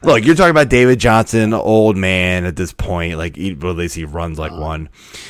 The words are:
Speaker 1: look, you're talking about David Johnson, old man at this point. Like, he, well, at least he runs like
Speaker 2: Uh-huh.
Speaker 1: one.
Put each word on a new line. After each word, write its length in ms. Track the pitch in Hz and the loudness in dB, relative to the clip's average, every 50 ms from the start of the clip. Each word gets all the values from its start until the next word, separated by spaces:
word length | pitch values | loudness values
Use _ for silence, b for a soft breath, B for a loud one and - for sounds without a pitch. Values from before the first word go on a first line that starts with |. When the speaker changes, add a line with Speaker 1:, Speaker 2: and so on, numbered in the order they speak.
Speaker 1:
look, 200 | - 113 117 113 | 2 2 2 4
you're 120 | 107 151 165 | 4 4 4
talking 160 | 160 185 170 | 4 4 4
about 180 | 156 151 147 117 | 4 4 2 4
David 320 | 131 123 123 127 127 113 | 4 4 4 4 4 4
Johnson, 540 | - 120 110 113 110 - 113 113 110 107 110 | 2 2 2 2 2 2 0 0 0 0 0
old 420 | 104 - 107 110 110 110 110 98 | -2 0 2 2 4 4 4 2
man 480 | 95 92 92 92 92 92 90 90 90 90 | 0 0 0 0 0 0 0 0 -2 -2
at 120 | 90 76 | -4 -4
this 180 | 92 92 - - | -6 -6 -8 -6
point. 420 | - - - 90 87 85 85 82 | -8 -6 -6 -4 -4 -4 -6 -6
Like, 200 | 78 85 82 71 | -6 -8 -10 -8
he, 180 | - 92 98 87 | -8 -8 -8 -8
well, 180 | 67 82 90 | -6 -6 -6
at 60 | 85 85 | -6 -4
least 160 | 87 82 - | -6 -6 -8
he 100 | 85 80 | -10 -12
runs 340 | 73 76 85 85 85 78 78 | -10 -8 -8 -8 -8 -8 -8
like 140 | 78 76 | -10 -10
Speaker 2:
Uh-huh. 80 | - 80 | -10 -8
Speaker 1:
one. 280 | 76 80 78 80 78 - B B B B B B B | -8 -8 -8 -10 -10 -14 B B B B B B B